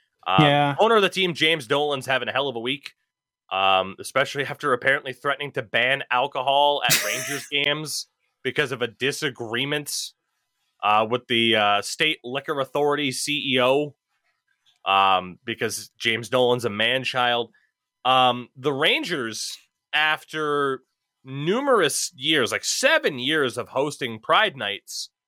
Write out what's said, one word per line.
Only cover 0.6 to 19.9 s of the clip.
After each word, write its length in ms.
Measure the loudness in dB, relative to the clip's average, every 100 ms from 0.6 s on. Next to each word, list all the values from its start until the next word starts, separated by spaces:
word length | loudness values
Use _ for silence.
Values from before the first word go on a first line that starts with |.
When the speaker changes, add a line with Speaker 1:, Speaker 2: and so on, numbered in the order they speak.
| 2 2
Speaker 1:
owner 160 | 4 4
of 60 |
the 60 | 2
team, 260 | 0 -2
James 340 | 0 0 0 0
Dolan's 380 | 0 0 -2 -2
having 200 | -2 0
a 60 |
hell 160 | -2 -2
of 80 | -4
a 40 |
week, 340 | -4 -6 -10 -20 _ _ _ _ _
um, 420 | 0 4 4 2 -6
especially 440 | -4 -2 0 -2
after 280 | -6 -4 -2
apparently 400 | 0 2 0 -2
threatening 400 | -6 -4 -4 -6
to 100 | -8
ban 400 | -2 0 2 0 0
alcohol 720 | 0 0 -2 2 4 4 2
at 200 | 0 0
Speaker 3:
<laughs> 0 |
Speaker 1:
Rangers 420 | 0 -4 -6 -8 -4
games 600 | -2 0 -2 -4 -8 -10 _ _ _
because 300 | -4 -2 -2
of 100 | -2
a 60 | -6
disagreement, 1040 | -4 -4 -4 -6 -6 -6 -4 -2 -4 -6 -8 -10 -14 _ _ _ _ _ _
uh, 240 | 2 2 2
with 200 | -2 0
the, 260 | 2 4
uh, 280 | 4 4 2
state 360 | -2 -2 -2 -2
liquor 340 | -8 -8 -6 -4
authority 540 | -4 0 0 0 -2
C 400 | -4 -4 -4 0
E 60 | 2
O, 320 | 4 2 0 -8 _ _ _ _ _ _ _ _
um, 540 | 2 4 4 4 0 -10
because 460 | -10 -6 -4 -6 -12 -6
James 320 | -2 -2 0
Dolan's 360 | 2 2 2
a 60 | 0
man-child. 840 | 0 0 0 -2 0 0 0 -4 _ _ _ _ _
Um, 440 | 2 4 4 2 -6 -6
the 160 | -4
Rangers, 840 | 0 2 0 -2 -4 -4 -8 -10 -12 _ _ _